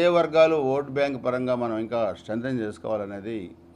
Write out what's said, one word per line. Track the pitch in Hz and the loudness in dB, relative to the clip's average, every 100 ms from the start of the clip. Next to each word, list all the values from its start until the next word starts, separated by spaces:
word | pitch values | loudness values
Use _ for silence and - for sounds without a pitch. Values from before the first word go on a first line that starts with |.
ఏ | 175 | 4
వర్గాలు | 170 156 156 160 156 | 4 4 6 6 6
ఓటు | 131 135 139 | 2 0 -2
బ్యాంక్ | 135 139 131 | 0 0 0
పరంగా | 127 127 127 | -2 -2 0
మనం | 123 117 113 | -2 -2 -2
ఇంకా | 113 117 104 87 | -2 -2 -2 -4
స్ట్రెంథెన్ | - 113 131 123 | -6 -6 -4 -4
చేసుకోవాలనేది | 107 101 110 107 101 101 101 113 87 - - | -4 -6 -6 -4 -4 -8 -8 -8 -8 -14 -18